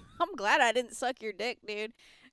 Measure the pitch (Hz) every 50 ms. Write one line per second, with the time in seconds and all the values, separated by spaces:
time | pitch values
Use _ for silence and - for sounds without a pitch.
0 | - - - - 339 349 381 262 196 214 269 311 254 233 220 247 247 214 220 -
1 | 262 247 262 - 220 220 202 180 208 247 233 - _ 214 208 208 214 220 - _
2 | - - - - _ 254